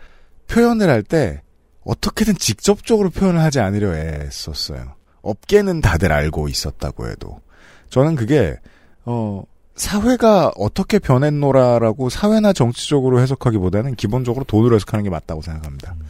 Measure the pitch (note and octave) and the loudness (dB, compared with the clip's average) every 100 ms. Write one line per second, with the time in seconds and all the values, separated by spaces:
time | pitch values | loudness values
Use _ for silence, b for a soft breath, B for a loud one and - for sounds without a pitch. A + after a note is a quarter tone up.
0 | b b b b - A3+ A#3+ A#3 F#3+ A#2+ | b b b b -4 2 2 4 2 2
1 | - E3 G#2+ C#2+ - _ _ _ - A2+ | 2 0 -2 -4 -14 _ _ _ -8 -4
2 | G3+ - A3 F#3+ - G2+ - G#3 - A3+ | -4 -2 0 0 -2 -2 0 0 2 0
3 | F#3+ - F#3+ E3+ D#3+ C#3 F#2+ G#2 G2+ D#2+ | 0 0 0 2 2 2 0 0 -2 -2
4 | D#2+ D2+ D2 - - D2 - C2 B1+ - | -4 -6 -10 -12 -12 -10 -10 -10 -14 -18
5 | _ _ - - - G#3 G3+ E3 - E2 | _ _ -10 -8 2 2 2 0 0 2
6 | F2+ D2+ D2+ D#2 D2 C2+ D2 - D2 - | 2 2 0 -2 -4 -4 -8 -8 -10 -8
7 | A#1 G1+ G1+ - _ b b b b B2+ | -10 -12 -14 -18 _ b b b b 0
8 | D3 D#3+ A2 D3 E2+ C2 b b b b | 2 0 0 2 2 -2 b b b b
9 | - A#2+ G#2+ G2 - _ _ - - G#3 | -8 -6 -6 -8 -12 _ _ -12 -6 -2
10 | A3 B3 A3+ G3+ C#3+ - G#2 - F#3+ G3+ | 0 4 4 6 4 0 -4 -2 0 0
11 | - B2+ D3 D3 C#3+ C3+ B2 A#2+ A2+ G#2+ | 2 2 2 0 2 4 4 4 2 0
12 | B2+ - G#3 A3 G#3+ F#3 B2 A#2+ - D3 | -4 -2 0 2 2 2 0 0 -2 0
13 | C3 B2 B2+ C3+ B2+ A2 F#2 G2 C3+ A#2+ | 2 2 2 0 0 0 0 -2 -4 -4
14 | G#2 B2 B2 A#2+ C3+ G#2+ A#2+ A2+ - A2 | -2 -2 -2 -4 0 2 4 2 0 -4
15 | G2+ D#2+ - D#2+ E2+ D#2 D2+ C#2 - E2+ | -4 -6 -8 -12 -10 -12 -12 -14 -14 -14